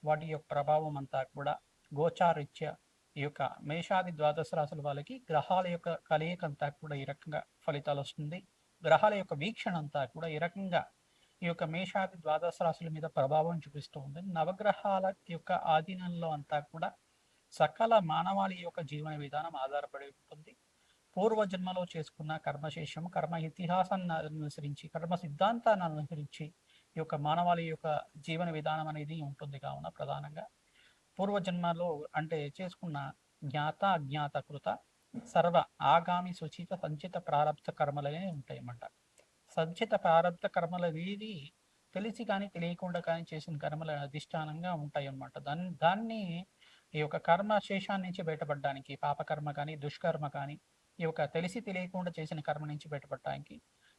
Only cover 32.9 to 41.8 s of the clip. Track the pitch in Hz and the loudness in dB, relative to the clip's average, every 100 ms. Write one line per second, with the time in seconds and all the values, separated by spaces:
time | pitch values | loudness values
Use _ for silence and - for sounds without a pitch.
32.9 | 147 139 - _ _ 147 147 151 - 196 | -6 -6 -10 _ _ -4 0 0 2 2
33.9 | 175 139 147 147 147 - 143 - - _ | 2 2 -2 0 -2 -6 -6 -4 -4 _
34.9 | _ _ - - 175 170 170 - _ 139 | _ _ -12 0 4 6 6 4 _ 6
35.9 | 165 175 180 180 175 156 - 175 175 160 | 6 6 0 0 -6 -8 -8 -8 -4 -4
36.9 | 151 180 180 - 147 151 151 - - 143 | -4 -6 -6 2 4 4 2 -6 0 0
37.9 | 143 143 151 190 156 - 131 123 120 - | 0 -2 -4 -4 -6 -8 -10 -10 -10 -14
38.9 | _ _ _ _ _ _ - 160 175 220 | _ _ _ _ _ _ 0 0 0 0
39.9 | 202 180 165 175 175 202 - 165 180 175 | 2 8 8 6 0 -2 0 0 0 0
40.9 | 156 180 202 220 190 143 _ _ _ | 0 -4 -6 -8 -10 -12 _ _ _